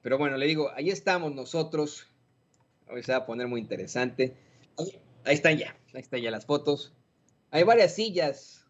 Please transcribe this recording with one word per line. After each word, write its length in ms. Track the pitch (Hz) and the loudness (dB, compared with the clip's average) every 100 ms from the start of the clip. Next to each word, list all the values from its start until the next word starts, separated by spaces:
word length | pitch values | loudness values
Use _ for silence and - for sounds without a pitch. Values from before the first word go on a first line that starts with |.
Pero 160 | 120 135 | 0 0
bueno, 180 | 143 135 | 0 0
le 100 | 147 | 0
digo, 240 | 156 139 | 0 -2
ahí 160 | 135 160 | -2 -4
estamos 420 | 185 202 180 156 | -2 0 0 -2
nosotros. 760 | 135 123 165 156 156 147 - - _ _ _ _ _ _ _ - | -8 -6 -4 -2 -2 -4 -6 -20 _ _ _ _ _ _ _ -14
Hoy 120 | 123 | -10
se 100 | 120 | -2
va 60 | 131 | -2
a 80 | 127 | 0
poner 200 | 117 123 | -6 -4
muy 140 | 120 | -4
interesante. 720 | 107 92 92 123 127 120 127 - _ _ _ - | -4 -8 -6 -2 -2 0 -2 -2 _ _ _ -10
Ahí, 220 | 175 - - - | -10 -10 -20 -8
ahí 100 | - | 0
están 240 | 147 165 156 | 4 4 2
ya, 180 | - - _ | -4 -12 _
ahí 60 | 127 | -16
están 200 | - 127 | -8 -6
ya 100 | 117 | -4
las 120 | 107 | -6
fotos. 480 | - 147 147 143 - _ _ _ _ _ _ | -2 0 0 -2 -4 _ _ _ _ _ _
Hay 100 | 151 | 4
varias 320 | 180 233 180 | 6 8 6
sillas 720 | - 220 180 151 - - - | 2 -2 0 -2 -2 -14 -20